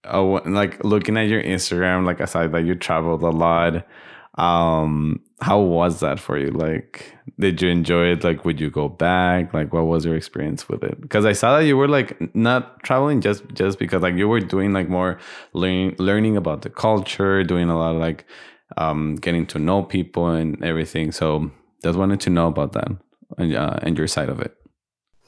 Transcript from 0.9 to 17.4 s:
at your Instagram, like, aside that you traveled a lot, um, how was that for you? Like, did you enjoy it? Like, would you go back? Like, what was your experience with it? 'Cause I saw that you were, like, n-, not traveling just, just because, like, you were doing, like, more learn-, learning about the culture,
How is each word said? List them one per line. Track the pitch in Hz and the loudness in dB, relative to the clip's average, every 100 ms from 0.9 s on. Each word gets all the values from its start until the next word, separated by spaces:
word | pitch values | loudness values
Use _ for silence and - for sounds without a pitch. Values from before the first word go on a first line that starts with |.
| 104 - 110 | 2 2 0
at | 107 | 2
your | 110 | 0
Instagram, | - 92 - 87 90 90 90 | 0 -2 -2 2 4 4 2
like, | 85 | -2
aside | 82 87 82 | -2 0 0
that | 82 82 | 0 0
you | 87 | -2
traveled | - 80 82 80 | -2 0 0 0
a | 85 | 0
lot, | 82 85 85 85 82 - - - - - - | 2 4 4 2 0 -8 -20 -20 -20 -14 -2
um, | 85 85 82 80 78 76 76 - _ _ | 2 2 2 2 0 0 -2 -4 _ _
how | - 101 | 0 2
was | 95 85 87 80 | 4 2 2 0
that | 78 69 | -4 -4
for | - 73 | -4 -4
you? | 69 | -2
Like, | - 80 80 - - - - - - | -2 -2 -4 -8 -20 -20 -20 -20 -2
did | 95 82 | 0 2
you | 90 | 2
enjoy | 87 80 87 87 | 2 2 2 4
it? | 85 | 2
Like, | 87 80 87 | 0 0 -2
would | 73 | -2
you | 76 | -4
go | 76 73 | -2 -4
back? | - 85 92 90 90 80 | 0 2 2 2 2 0
Like, | 78 76 | -4 -2
what | 85 80 | 0 0
was | 82 82 | 0 0
your | 80 | -4
experience | - - 76 - - | -4 -8 -6 -8 -8
with | - | -8
it? | - - - | -6 -10 -2
'Cause | 107 107 | 2 2
I | |
saw | 101 117 147 | 2 4 4
that | 156 | 4
you | 135 | 4
were, | 139 | 4
like, | 143 123 - | 2 0 -6
n-, | 82 | -4
not | - 117 127 123 - | 0 2 2 -2 -16
traveling | - 131 143 139 | 0 2 2 2
just, | 98 101 - | 0 -2 -6
just | - 95 92 | -2 -2 0
because, | 85 92 | -2 0
like, | 90 87 | 2 2
you | 104 | 2
were | 113 | 0
doing, | 90 95 101 | 0 0 0
like, | 98 85 | 0 0
more | 90 92 90 - - - | 0 0 -4 -12 -20 -10
learn-, | - 92 92 92 90 | -2 0 0 -2 0
learning | 95 104 110 104 | 0 2 2 0
about | 82 73 | -2 -6
the | - | -8
culture, | - 113 107 95 - 98 98 | -2 0 0 -2 -2 2 2